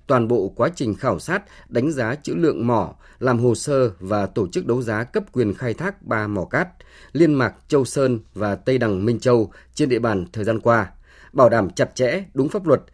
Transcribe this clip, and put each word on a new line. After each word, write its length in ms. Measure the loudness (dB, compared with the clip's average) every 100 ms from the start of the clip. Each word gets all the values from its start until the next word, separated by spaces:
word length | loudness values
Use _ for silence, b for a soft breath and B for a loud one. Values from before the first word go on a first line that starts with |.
| 0
toàn 200 | 0 2
bộ 260 | 0 0 -2
quá 140 | -2 -2
trình 200 | -4 -2
khảo 240 | -2 -4
sát, 240 | -4 -6 -6 B B
đánh 220 | -2 -2
giá 240 | -2 -4 -4
trữ 180 | -6
lượng 340 | -2 0 0 0
mỏ, 280 | 0 -2 -8 b b
làm 200 | 0 2
hồ 160 | 2 0
sơ 360 | 0 0 0 -2
và 260 | -4 -2 -2
tổ 220 | -4 -4
chức 180 | -4 -2
đấu 160 | -2
giá 220 | -2 -4
cấp 200 | -4 -6 -4
quyền 220 | -2 -2
khai 200 | -2 -6
thác 300 | -4 -8 -8
ba 240 | -6 -4 -2
mỏ 180 | -4 -4
cát, 220 | -4 -4 -8 B B B
Liên 220 | 0 2
Mạc, 200 | 4 0 -2 -2
Châu 180 | 0 0
Sơn 340 | 0 0 0 -6
và 220 | -6 -4 -2
Tây 220 | -2 0
Đằng, 280 | 0 0 0
Minh 140 | 0
Châu 320 | 2 2 2 B B
trên 160 | -2 0
địa 100 | 2
bàn 260 | 0 -2 -4
thời 100 | -4
gian 160 | -2 0
qua. 320 | 2 2 0 -10 b b b
Bảo 160 | 4 6
đảm 200 | 6 0
chặt 260 | -2 -4 0
chẽ, 280 | -2 -2 -6
đúng 160 | -4 -2
pháp 160 | -2 2
luật, 160 | 2 0